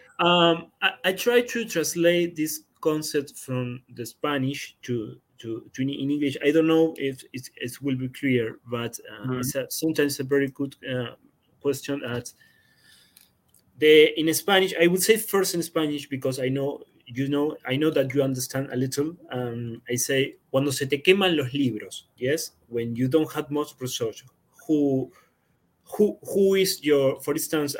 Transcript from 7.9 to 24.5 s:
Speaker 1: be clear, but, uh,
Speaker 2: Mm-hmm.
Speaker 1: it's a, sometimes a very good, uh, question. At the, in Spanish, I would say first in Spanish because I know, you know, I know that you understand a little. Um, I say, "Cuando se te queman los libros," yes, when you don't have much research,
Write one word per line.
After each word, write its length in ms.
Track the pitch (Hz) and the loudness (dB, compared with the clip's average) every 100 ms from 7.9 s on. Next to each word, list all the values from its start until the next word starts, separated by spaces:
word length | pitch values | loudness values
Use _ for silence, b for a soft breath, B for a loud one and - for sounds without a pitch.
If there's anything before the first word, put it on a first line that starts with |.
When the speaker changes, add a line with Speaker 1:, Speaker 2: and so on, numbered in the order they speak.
| 131 | -4
Speaker 1:
be 120 | 127 | -6
clear, 500 | - 143 123 113 - 117 | -4 0 0 -2 -8 -10
but, 280 | 120 117 - - | -8 -6 -10 -16
uh, 140 | 107 | -10
Speaker 2:
Mm-hmm. 160 | 131 127 | -6 -4
Speaker 1:
it's 140 | 127 139 | -4 -6
a, 140 | 123 | -6
sometimes 500 | - 160 156 143 139 | -4 -2 0 0 0
a 40 | |
very 240 | 131 139 139 | 0 2 0
good, 280 | - 139 - 135 | -2 -8 -8 -8
uh, 280 | 127 117 - _ _ _ _ | -6 -6 -10 _ _ _ _
question. 420 | 143 135 - 143 | -4 -4 -4 -6
At 280 | 127 120 - - b b b b b b b b b _ _ _ _ - | -4 -8 -8 -18 b b b b b b b b b _ _ _ _ 2
the, 400 | 156 151 156 - | 8 10 10 6
in 120 | 156 | 0
Spanish, 380 | 156 - 190 190 - | 0 4 4 4 4
I 60 | 175 | 4
would 160 | 180 | 4
say 140 | 180 220 | 4 2
first 380 | - 196 185 | 2 0 0
in 80 | 170 | -2
Spanish 460 | 156 165 156 147 139 | -2 -2 -2 -4 -6
because 300 | 131 131 131 | -6 -4 -2
I 100 | 131 | -2
know, 360 | 135 139 - - _ - | -2 -2 -6 -12 _ -14
you 220 | 120 139 | -6 -2
know, 280 | 143 147 - 127 | 0 0 -4 -4
I 100 | 135 | 0
know 140 | 156 | 2
that 240 | 147 135 | 2 0
you 80 | 139 | 0
understand 460 | 135 131 127 135 139 | 0 0 -4 -6 -4
a 40 | 127 | -4
little. 400 | 131 139 151 170 - | -2 -2 -4 -6 -10
Um, 520 | 127 123 117 117 117 - | -6 -6 -6 -8 -10 -6
I 60 | 123 | -4
say, 400 | - 135 139 - _ | 0 0 -2 -6 _
"Cuando 200 | 135 143 | 0 0
se 160 | 131 135 | -2 -2
te 120 | 143 | 0
queman 380 | 185 196 185 156 | 4 4 4 2
los 160 | 131 | -2
libros," 520 | 143 131 107 95 - - _ | -2 -2 -2 -10 -16 -20 _
yes, 360 | 123 160 - - _ | -2 -2 -4 -14 _
when 280 | 117 117 117 | -6 -4 -2
you 120 | 131 | 2
don't 220 | 156 156 | 2 2
have 180 | 151 143 | -4 -4
much 240 | 147 151 - | -4 -4 -8
research, 440 | 127 - 113 - - _ _ | -10 -6 -6 -6 -18 _ _